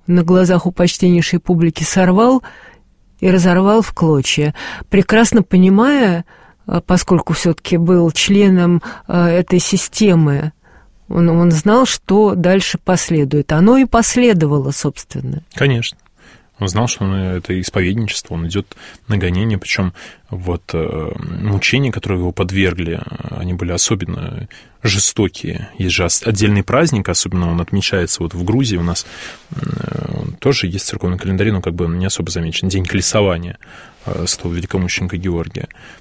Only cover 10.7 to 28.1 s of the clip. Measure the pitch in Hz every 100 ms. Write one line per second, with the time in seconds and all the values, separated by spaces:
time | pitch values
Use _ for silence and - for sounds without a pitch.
10.7 | - _ _ - 170 170 170 175 156 202
11.7 | 233 254 - - 202 208 185 180 190 -
12.7 | 165 - 180 - 160 139 147 - 156 202
13.7 | 262 262 233 220 247 240 185 151 147 135
14.7 | - 147 - - 131 131 147 - - 139
15.7 | 117 - - _ _ - - _ - 101
16.7 | 101 120 - 95 95 92 90 - 92 92
17.7 | - 90 110 107 - - 82 82 101 -
18.7 | - - - - 101 92 90 113 101 -
19.7 | - 92 - - - - 92 90 85 -
20.7 | 82 80 78 78 - - 87 104 98 -
21.7 | 127 135 110 101 90 90 - 92 95 92
22.7 | 87 82 82 - - - - 90 87 90
23.7 | 87 - 104 90 87 82 - - - -
24.7 | _ 113 98 - - 95 - 82 85 -
25.7 | - 92 87 87 - 117 101 104 101 -
26.7 | 127 165 110 92 87 90 90 87 85 85
27.7 | 98 - 95 85